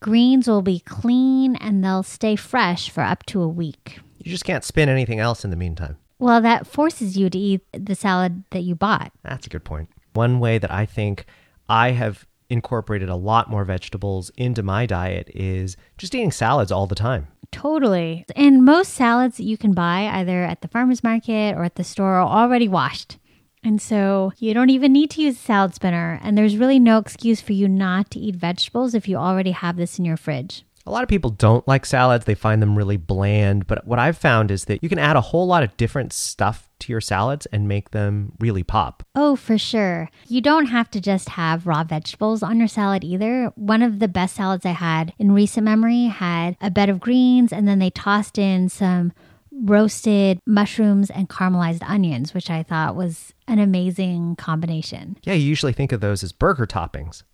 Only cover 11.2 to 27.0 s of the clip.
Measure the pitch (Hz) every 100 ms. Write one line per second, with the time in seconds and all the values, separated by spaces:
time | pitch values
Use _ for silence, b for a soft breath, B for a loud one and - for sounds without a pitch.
11.2 | - b b b - 113 123 123 110 98
12.2 | _ _ _ 120 - 120 107 104 92 90
13.2 | 98 113 113 107 95 92 - 98 101 95
14.2 | 87 - 123 117 98 98 120 90 92 90
15.2 | - - 95 92 95 90 b - 185 262
16.2 | 208 - 113 139 95 95 98 98 110 120
17.2 | 71 _ - - 285 311 262 185 165 165
18.2 | - - 285 269 254 320 381 - 240 240
19.2 | 254 - 214 220 208 180 170 180 208 190
20.2 | 180 180 175 170 165 233 254 254 233 226
21.2 | - 220 214 180 170 - 180 - 190 185
22.2 | 175 175 240 247 233 180 127 - - -
23.2 | _ _ _ _ 226 208 - 214 196 196
24.2 | 190 - 220 220 254 262 277 269 302 -
25.2 | 302 240 - 208 196 - 190 170 170 165
26.2 | - 208 214 208 254 269 240 220